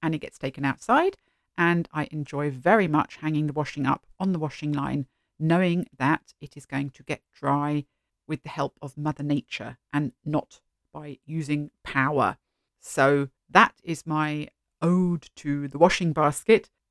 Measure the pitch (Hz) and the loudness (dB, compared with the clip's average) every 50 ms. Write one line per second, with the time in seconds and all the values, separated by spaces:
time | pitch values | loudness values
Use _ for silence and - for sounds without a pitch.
0 | - 160 160 151 - - _ - - 135 - 139 143 135 131 - - - 240 294 | -4 -2 -2 -2 -6 -8 _ -8 -8 -8 -6 -2 -2 -2 -2 -2 0 2 2 2
1 | 349 392 - _ _ _ _ _ _ _ - - 170 170 170 170 165 - - 151 | 2 0 -2 _ _ _ _ _ _ _ -2 2 2 4 4 2 0 -2 -4 -6
2 | 147 - 156 151 147 - - 143 147 147 135 127 143 170 214 220 190 165 151 151 | -6 -4 -6 -8 -8 -6 -4 -4 -2 -2 -4 0 2 4 4 4 4 4 2 2
3 | - - - - 156 156 156 151 151 147 139 151 147 - - 147 131 135 139 - | 2 0 -4 -8 -4 -2 0 0 0 0 -2 -2 -4 -4 -4 -2 0 0 0 -2
4 | _ _ - - 190 196 185 160 156 147 - - 151 147 147 143 139 135 131 143 | _ _ -8 -4 -2 -2 0 0 -2 -6 -6 -6 -4 -4 -2 -2 -2 -4 -4 -4
5 | 135 _ _ _ _ _ _ - 156 160 165 180 190 175 170 180 - - _ - | -6 _ _ _ _ _ _ -2 2 2 4 4 4 2 2 0 -2 -4 _ -2
6 | 131 139 160 - _ _ - - 151 - - 143 - - 135 139 139 139 - - | 0 0 0 0 _ _ -20 -20 -20 -18 -18 -18 -16 -8 -6 -6 -6 -6 -8 -14
7 | - - 151 - _ _ _ - - 139 143 143 143 147 147 147 143 _ _ _ | -10 -10 -10 -10 _ _ _ -6 -2 0 0 2 0 0 -2 -2 -4 _ _ _
8 | _ _ _ _ _ - 156 151 - 156 - - 143 135 _ - - 139 - 151 | _ _ _ _ _ -8 -8 -8 -8 -10 -6 -4 -4 -4 _ -10 -16 -14 -10 -6
9 | 147 151 151 - 143 147 147 143 - - - - 104 - 123 _ _ - - 143 | -4 -4 -4 -4 -2 -2 -2 -2 -2 -6 -12 -12 -12 -12 -14 _ _ -4 -2 -2
10 | 151 123 - _ - 151 147 147 - _ - - _ _ _ _ _ _ - 147 | -2 -2 -6 _ -8 -4 -2 -2 -4 _ -14 -20 _ _ _ _ _ _ -18 -16
11 | 151 147 143 - _ 147 160 160 151 139 147 147 147 151 _ _ - - - 180 | -14 -14 -16 -16 _ -8 -6 -4 -2 -2 -2 -2 -2 -6 _ _ -12 -4 0 0
12 | 131 139 151 135 117 95 - _ _ _ _ _ _ _ _ _ - - - 151 | 0 2 2 2 2 0 0 _ _ _ _ _ _ _ _ _ -16 -8 0 4
13 | 135 139 143 143 139 135 _ _ _ _ - 185 220 - - _ - 170 165 - | 4 4 4 4 0 -2 _ _ _ _ 0 2 2 0 -2 _ -10 -10 -10 -10
14 | - 160 156 156 151 151 151 151 151 - _ _ _ _ _ - 160 170 180 185 | -6 -6 -4 -4 -2 -4 -4 -6 -8 -10 _ _ _ _ _ -4 -2 0 2 2
15 | 185 180 175 160 - - _ - - 147 143 143 143 135 143 147 170 185 - - | 2 0 0 -2 -6 -12 _ -10 -6 -4 -4 -4 -4 -4 2 6 6 6 6 4
16 | 185 165 143 160 151 147 143 - - - 220 - - - _ _ _ - | 0 0 2 2 2 2 2 0 4 4 4 4 4 -2 _ _ _ 0